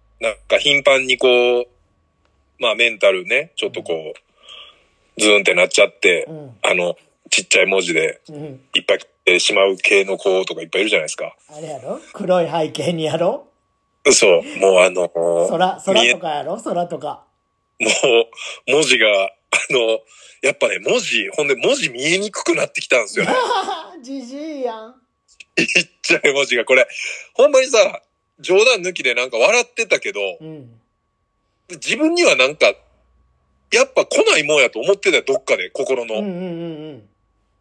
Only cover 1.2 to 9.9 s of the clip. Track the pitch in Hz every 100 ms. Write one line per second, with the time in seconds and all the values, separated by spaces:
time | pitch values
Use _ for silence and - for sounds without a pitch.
1.2 | 131 123 123 120 123 _ _ _ _ _
2.2 | _ _ _ - 120 107 117 104 101 95
3.2 | 90 123 165 - 107 90 82 82 78 -
4.2 | _ _ - - - _ _ _ _ -
5.2 | 107 104 92 87 92 - 101 - 95 85
6.2 | - 156 139 110 - 90 87 82 _ _
7.2 | _ - 95 - 92 190 87 165 - -
8.2 | - 151 151 131 _ - - 98 - _
9.2 | - 90 - 101 98 92 -